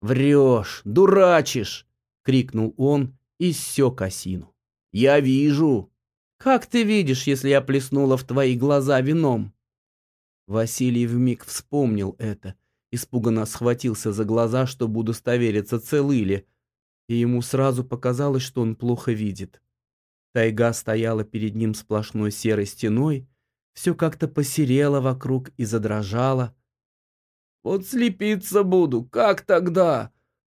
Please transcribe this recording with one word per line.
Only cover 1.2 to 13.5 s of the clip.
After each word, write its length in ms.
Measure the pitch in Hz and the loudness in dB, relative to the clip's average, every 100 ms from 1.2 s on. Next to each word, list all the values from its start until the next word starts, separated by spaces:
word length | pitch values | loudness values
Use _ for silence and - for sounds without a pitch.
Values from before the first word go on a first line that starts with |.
| 185 165 - 127 101 - - _ _ _ | 6 6 2 -4 -6 -10 -18 _ _ _
крикнул 520 | - 131 127 110 110 - | 0 2 2 -2 -4 0
он 400 | 139 147 131 - _ - | 0 2 -2 -8 _ -4
и 120 | 175 | -2
ссёк 500 | 156 - - 131 127 | -2 -4 0 0 0
осину. 520 | 95 - 95 90 78 _ _ _ _ | -6 -6 -8 -8 -10 _ _ _ _
«Я 260 | 98 131 147 | 2 4 4
вижу!» 720 | 131 135 147 143 160 113 - _ _ _ _ _ | 4 2 2 2 2 0 -2 _ _ _ _ _
«Как 280 | 269 247 - | 0 0 2
ты 180 | 240 | 0
видишь, 420 | 214 214 151 131 143 | 2 2 2 0 -2
если 220 | 135 135 | -2 2
я 120 | 139 | 2
плеснула 560 | 135 139 131 139 139 131 | 2 -2 0 0 2 0
в 60 | |
твои 340 | - 131 131 120 | 0 0 0 2
глаза 440 | 135 143 135 131 | 2 2 2 2
вином?» 520 | 131 165 147 117 101 - _ _ _ _ _ _ _ _ - | 2 0 0 0 -4 -12 _ _ _ _ _ _ _ _ -6
Василий 600 | 107 113 - 127 120 117 | -2 -2 -2 0 0 0
вмиг 380 | 120 127 120 | 0 0 -2
вспомнил 680 | - - - 147 127 107 98 - | -8 -14 -6 -2 0 0 -4 -6
это, 340 | 110 101 95 - _ _ _ | -8 -8 -12 -18 _ _ _
испуганно 540 | 120 - 123 113 113 | -10 -6 -4 0 0
схватился 680 | 110 | -2